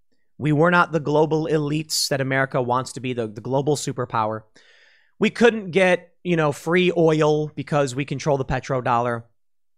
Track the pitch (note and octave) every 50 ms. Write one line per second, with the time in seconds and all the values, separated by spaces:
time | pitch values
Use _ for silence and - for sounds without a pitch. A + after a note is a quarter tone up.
0 | _ _ _ _ _ _ _ - A#2+ D3+ D3+ C#3+ D#3+ F3 F3 F3 E3+ - D3+ E3
1 | C3+ C#3 D3 D3+ D#3 D3+ D#3+ D#3 D#3+ - D3+ D#3 D3 C#3+ D3+ D#3 D#3 - - -
2 | - - D3 C3 C3 C3+ C3+ C3+ C3+ C3 - C#3 B2 A#2+ A#2+ B2+ B2+ - - B2
3 | A#2 B2+ B2 A#2+ A2 A2 G#2 A2+ G#2 A#2+ B2+ C#3 C3+ D3 D3 - - C#3+ B2+ -
4 | A#2+ - - A2+ A2 A2 A2 A2 - _ _ - _ _ _ _ _ _ _ _
5 | _ _ _ - - A3 - - A3+ A#3+ A3 A3 G3 F#3 D3 F#3 F#3 F#3 F3+ F3
6 | - - _ _ - F3+ F3 D#3+ D#3 D3 C#3 - - E3 E3+ F#3 F3+ F3 - F3
7 | D#3+ D#3+ D#3 D#3 D3+ D3+ D3+ D3+ D3+ D3 - - C3+ - D#3+ C#3+ C#3+ C3 B2 C#3
8 | C#3+ - D3 B2+ - D#3+ C#3 C3 C3 - C3+ B2+ - - C#3 B2+ A#2+ C3 A#2+ A#2
9 | A#2+ B2 A#2 A#2 A2+ _ _ _ _ _ _ _ _ _ _